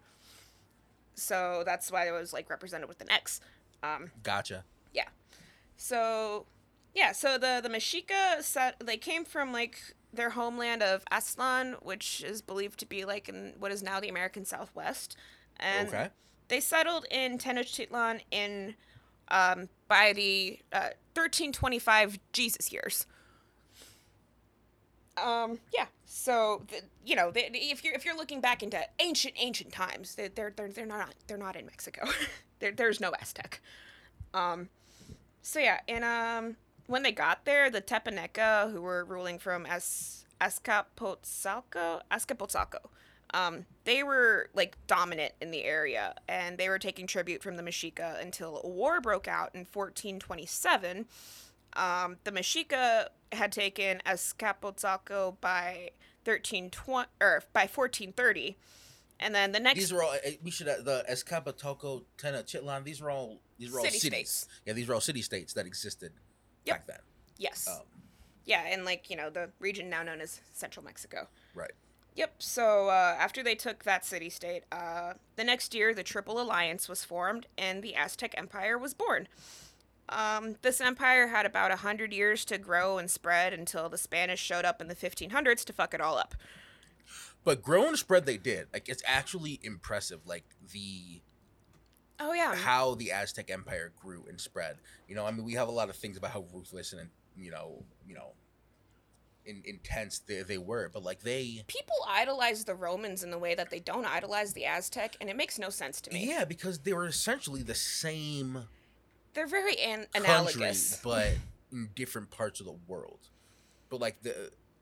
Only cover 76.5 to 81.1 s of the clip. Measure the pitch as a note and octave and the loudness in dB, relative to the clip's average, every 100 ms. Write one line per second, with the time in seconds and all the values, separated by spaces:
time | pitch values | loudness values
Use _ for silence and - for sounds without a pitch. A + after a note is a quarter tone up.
76.5 | F3+ E3+ F3+ - F3+ - F3 F3+ A#3 B3 | 2 2 0 -4 -6 -6 -2 0 -2 -6
77.5 | - F#3+ F#3+ G#3 - D3 - A#3 - F#3 | -4 -2 -2 -4 -2 -2 -2 -6 -6 -8
78.5 | G3+ G3+ A#3+ C4 - A4+ - F#3+ - - | -4 -2 0 -4 -2 0 0 -2 -14 -20
79.5 | - - - _ _ - A3 G#3+ G#3+ A3 | -20 -20 -20 _ _ -6 -2 0 0 -2
80.5 | G#3+ B3+ B3+ B3+ B3+ C4+ | 0 0 2 2 4 6